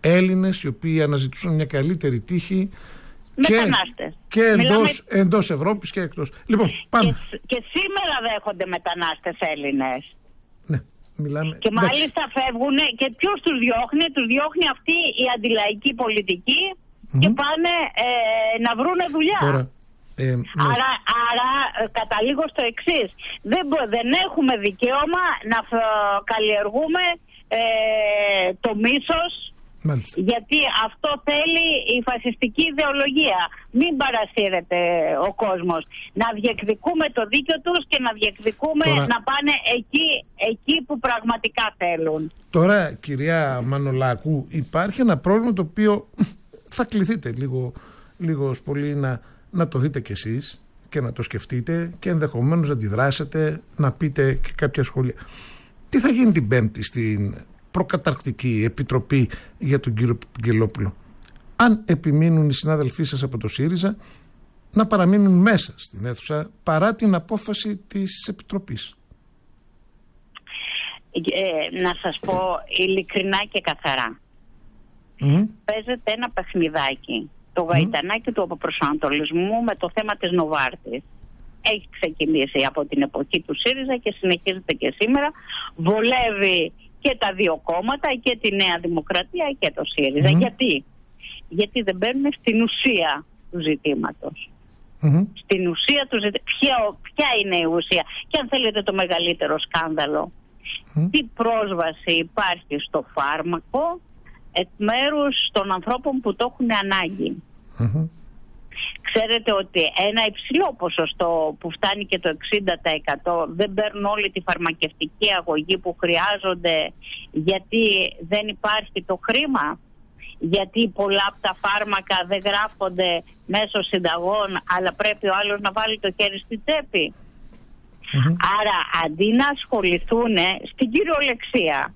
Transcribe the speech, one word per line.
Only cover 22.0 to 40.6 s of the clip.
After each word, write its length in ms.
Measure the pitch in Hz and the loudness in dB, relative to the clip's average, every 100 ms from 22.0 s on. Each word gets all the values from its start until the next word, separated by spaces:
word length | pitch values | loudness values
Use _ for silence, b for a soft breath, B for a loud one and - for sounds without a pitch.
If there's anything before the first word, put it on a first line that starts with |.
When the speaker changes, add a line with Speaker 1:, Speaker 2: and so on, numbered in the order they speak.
| 220 214 233 277 311 | -4 -2 0 0 -2
Speaker 2:
στο 100 | - 240 | -2 -4
εξής. 380 | 233 - 320 190 - B B 202 | -2 -2 0 -2 -6 B B -2
Δεν 120 | 285 285 | -2 0
μπο-, 200 | 311 233 233 | 0 0 0
δεν 120 | 233 330 370 | 2 2 2
έχουμε 280 | 330 269 233 202 | 2 2 2 0
δικαίωμα 560 | 190 247 277 302 349 359 277 214 | 0 0 2 2 2 0 -2 -2
να 60 | 226 220 | -2 0
φ-, 180 | 233 220 214 208 202 - | 0 2 2 2 0 -2
καλλιεργούμε, 720 | 226 214 208 208 226 311 349 359 - b b - 220 | 0 2 2 0 0 0 2 0 -2 b b -4 0
ε, 0 | 226 220 220 220 208 208 202 196 185 190 240 | 0 2 2 2 2 2 2 2 0 0 -2
το 60 | 208 226 | 0 2
μίσος, 460 | 277 - 330 349 - - - - - 156 | 0 0 -2 -2 -6 -16 -18 -20 -6 -2
Speaker 1:
Μάλιστα. 320 | 135 - - | -2 -4 -2
Speaker 2:
γιατί 380 | 190 240 214 302 269 208 220 | 0 -2 0 0 0 0 -4
αυτό 220 | - 302 285 - | -2 -4 -2 -2
θέλει 360 | 294 320 330 330 294 - 247 | 0 0 0 0 -2 0 -2
η 0 | 240 | 0
φασιστική 540 | 240 240 226 247 208 330 | -2 -4 -2 -2 0 0
ιδεολογία. 680 | 285 294 277 277 269 302 185 170 B B 233 | 2 0 2 0 2 2 2 -2 B B 0
Μην 120 | 339 285 | 2 0
παρασύρεται 760 | 277 233 208 - 202 185 - 175 175 175 160 147 185 | 0 0 -2 0 0 0 0 0 2 2 2 0 -2
ο 60 | - 220 | 0 -2
κόσμος. 360 | 185 175 165 - B B 190 | 0 0 -2 -4 B B -2
Να 60 | 226 214 | -2 0
διεκδικούμε 640 | 226 220 208 214 - 330 302 - | -2 -2 -2 -2 0 0 0 0
το 60 | 214 | 0
δίκιο 240 | 277 277 320 339 | 0 0 -2 0
τους 140 | 349 - | -2 -2
και 60 | 285 247 | -2 -2
να 60 | 214 | -2
διεκδικούμε 640 | 214 202 214 214 302 302 320 | -4 -2 -4 -2 -2 2 2
Speaker 1:
Τώρα 200 | 285 180 | 2 2
Speaker 2:
να 60 | 233 226 | 0 0
πάνε 240 | 285 285 285 - 240 | 0 2 0 0 -2
εκεί, 300 | - 294 320 285 - - 208 | 0 0 0 -2 -6 -4 -2
εκεί 240 | 226 | -2